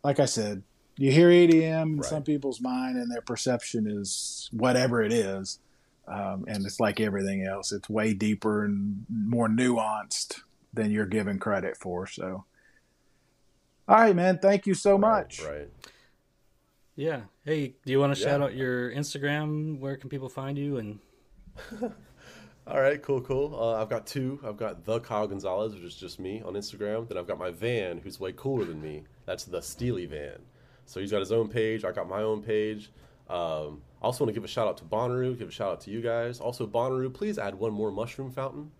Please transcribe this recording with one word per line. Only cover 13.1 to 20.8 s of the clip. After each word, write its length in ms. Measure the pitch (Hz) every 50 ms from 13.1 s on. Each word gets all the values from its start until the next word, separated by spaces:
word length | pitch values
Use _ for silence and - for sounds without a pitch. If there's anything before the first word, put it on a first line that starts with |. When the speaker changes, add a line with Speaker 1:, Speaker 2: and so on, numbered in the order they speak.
| _ _ _ _ _ _ _ _ _ _ _ _ _ _ _
Speaker 1:
all 100 | - 202
right, 180 | 220 226 220 190
man. 220 | 175 175 185 185 -
Thank 280 | - 190 202 196 -
you 80 | 202 185
so 180 | - - 202 196
Speaker 2:
Right, 80 | 196
Speaker 1:
much. 420 | 202 220 220 202 165 - - - 78
Speaker 2:
right. 240 | 76 73 73 73 73 - - - - - - _ _ _ _ _ _ _ _ _ _ _ _ _ _ _ _ _ _ _
Speaker 3:
Yeah. 260 | - 139 160 156 127 107 95 _ _ _
Hey, 320 | 147 156 156 143 123 - _ _
do 80 | 131 131
you 80 | 135
wanna 140 | 143 139 139
Speaker 2:
Yeah. 80 | 139 -
Speaker 3:
shout 160 | 147 143 143 143
out 120 | 135 104
your 360 | 127 131 127 123 123 123 123
Instagram? 880 | 113 139 147 143 - 143 139 143 147 151 151 151 151 151 151 156 156 135
Where 180 | 131 139 139
can 140 | 135 - 127
people 180 | 143 139 131 127
find 300 | - - 135 139 139 143
you? 200 | 143 143 139
And 200 | 123